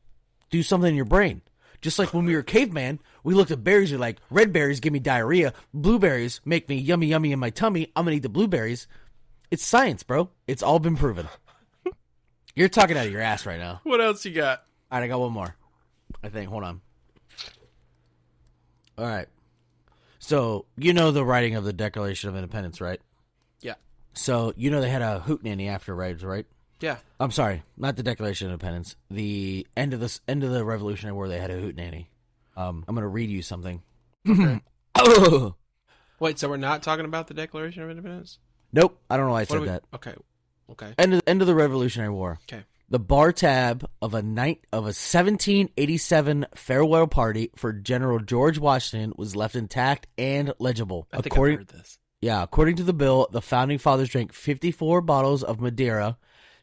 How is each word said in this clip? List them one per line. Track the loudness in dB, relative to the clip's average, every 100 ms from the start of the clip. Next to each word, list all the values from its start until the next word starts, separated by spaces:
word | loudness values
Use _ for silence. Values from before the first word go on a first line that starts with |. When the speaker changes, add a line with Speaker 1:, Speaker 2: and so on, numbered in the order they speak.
| -20 -20 _ _ _
Speaker 1:
do | -2
something | 2 2 4
in | 2
your |
brain. | 4 4 4 -2 _ _ _ -8
Just | -4 -2
like | 0
when | 0
we | 2
were | 0
caveman, | 2 2 2 -2 -6 -8 _ _
we | 2
looked | 4 4
at | 0
berries. | 4 4 4
You're | 0
like, | -4 -6 _
"Red | 4 4
berries | 4 0 0
give | -2
me | -2
diarrhea. | 0 0 2 2 2 -2 _
Blueberries | 0 2 4 4 2 -2 -6
make | -2 -2 -2
me | -4
yummy, | 2 2 4
yummy | 2 2
in | 0
my | -4
tummy. | 0 0 0 -2
I'm | -2
gonna | 0 0
eat |
the | -2
blueberries." | 0 2 0 -2 -6 -10 -20 -20 -20 -20 -20 _
It's | -6
science, | 2 4 4 -2
bro. | -2 -2 -2 _ -8
It's | -2
all | 2 2
been | 2 2
proven. | 0 0 -10 -14 _ _ _ _
<laughs> | -12 -12 _ _ _ _ _ 0
You're | 2
talking | 6 4 4
out | -2
of |
your | -2
ass | -2 -2 -4
right | -8
now. | -10 -10
Speaker 2:
What | -2 2
else | 2 -2
you | -6
got? | -2 -2 -2 _ _ _
Speaker 1:
All | -6
right, |
I | -4
got | -4
one | -4
more, | -6 -10 -14 _ _ _ _ _ -14
I | -12
think. | -10 -10
Hold | -10
on. | -10 -12 _ _ _ _ _ -20 -20 _ _ _ _ _ _ _ _ _ _ _ _ _ _ -10
All | -6
right. | -6 -10 _ _ _ _ _ _ _ _ _
So, | -2 0 0 -4 -8 -2
you | 2
know | 4 4
the | 2
writing | 2 2 2
of | 0
the | -4
Declaration | -4 -6 -4 -6 -6 -8
of | -8
Independence, | -8 -8 -10 -8
right? | -10 -10 _ _ _ _ _ _
Speaker 2:
Yeah. | -14 -14 _ _ -20
Speaker 1:
So, | -8 -2 -2 -2 -2
you | -2
know | 0
they | 0
had | -2
a | -2 -4
hootenanny | -4 -6 -4 -6 -6
afterwards, | -8 -8 -8 -8 -8
right? | -10 -10 -12 _ _ _
Speaker 2:
Yeah. | -8 -8 _ _
Speaker 1:
I'm | -4
sorry, | 0 -2 -2 -10 -8
not | -6 -4
the |
Declaration | -6 -4 -6 -6 -8
of |
Independence. | -8 -8 -8 -10 -18 _
The | -8 -6 -4 -4 -6 -8 -6
end | -4
of | -4
the | -6
s-, | -8 -6
end | -4
of | -2
the | -2
Revolutionary | -2 -4 -6 -6 -8
War, | -8 -6
they | -6
had | -6
a | -6
hootenanny. | -8 -10 -12 -12 -16 _ _ _ _ -10
Um, | -8 -8 -8
I'm |
gonna | -6 -4
read | -4 -4
you | -6
something. | -8 -10 -10 -12 _ _ _ _ 2
Speaker 2:
Okay. | 4 4 0 _ _ _
Speaker 1:
<clears throat> | 6 10 10 10 6 2 -8 _ _ _ _ _ _
Speaker 2:
Wait, | -4 -2
so | -4
we're | -4
not | -2 -2
talking | -2 -4
about | -4 -8 -8
the |
Declaration | -10 -10 -10 -10 -10
of | -14
Independence? | -14 -14 -16 -18 -20 _ _ _
Speaker 1:
Nope. | 4 4 4 _
I | 0
don't | 0
know |
why | 0
I |
Speaker 2:
What | 0
Speaker 1:
said | -2
Speaker 2:
are |
we | -4
Speaker 1:
that. | -8 _
Speaker 2:
Okay. | -18 -18 -20 _ _ _ _ _
Okay. | -18 -10 2
Speaker 1:
End | 4
of, | 4 2
end | 2
of | 4
the |
Revolutionary | 4 4 2 -2 -2 -4
War. | -4 -6 -8 -14
Speaker 2:
Okay. | -18 -20 _ _
Speaker 1:
The | -4
bar | 2 4 4
tab | 4 2 2 2 -2 -8 -8
of | -4
a | -4
night, | -4 -2 -2 -4 _
of | -4 -4
a |
seventeen | -6 0 2 4 2 2 2 2 0
eighty-seven | 0 0 2 2 4 0 -2
farewell | -10 -2 2 4 4 4
party | 2 2 -2 -6 -6
for | -6
General | -6 -4 -2 0 -2
George | 0 2 2 2
Washington | 0 0 -2 -6 -6 -8
was | -8
left | -4 -4 -4
intact | -6 -2 0 -2 -6 -6
and | -2 -2 -4 -4
legible. | -4 -2 -4 -6 -8
Speaker 2:
I | -8
think | 0
Speaker 1:
According | 4 4 2
Speaker 2:
I've | -6
heard | -20
this. | -20 -20 _ _
Speaker 1:
Yeah, | -2 -2
according | 0 4 4 4
to |
the | 0
bill, | 2 4 4 2
the | -2
founding | -2 0 0 0
fathers | 2 2 2
drank | -2 -4
fifty-four | -6 -6 -2 -4 -2 0 0
bottles | 2 2 2 0
of | -2 -4
Madeira, | -4 -2 0 0 -2 -6 _ _ _ _